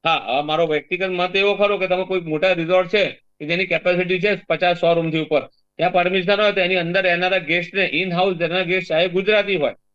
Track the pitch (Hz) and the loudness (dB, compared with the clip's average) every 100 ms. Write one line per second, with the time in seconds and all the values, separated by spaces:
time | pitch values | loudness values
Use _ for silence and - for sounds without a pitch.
0 | 165 151 104 131 151 156 165 151 - 175 | 0 -2 0 -2 0 0 0 0 -2 -4
1 | 190 180 180 190 202 196 202 196 185 180 | -4 -2 -2 0 0 2 0 0 0 -2
2 | 185 190 165 151 185 175 165 185 180 214 | 0 -4 -2 0 0 0 2 0 2 0
3 | 165 - _ _ 151 175 190 165 180 180 | 0 -4 _ _ -6 -4 -2 -2 0 0
4 | 180 185 202 196 - 165 180 170 170 170 | 0 0 0 -2 -2 0 2 2 2 2
5 | 165 160 156 147 - _ _ - 170 180 | 0 -2 0 -2 -2 _ _ -2 0 2
6 | 175 190 180 202 208 196 180 185 170 180 | 2 0 0 2 2 2 0 0 0 0
7 | 185 175 180 185 156 175 170 190 175 143 | 2 0 0 0 0 -2 -2 -2 -2 -2
8 | 185 175 196 170 165 175 170 185 175 160 | -2 0 0 0 -2 -2 0 -2 0 0
9 | 185 175 196 214 196 185 135 - _ | 2 0 2 2 2 0 -2 -4 _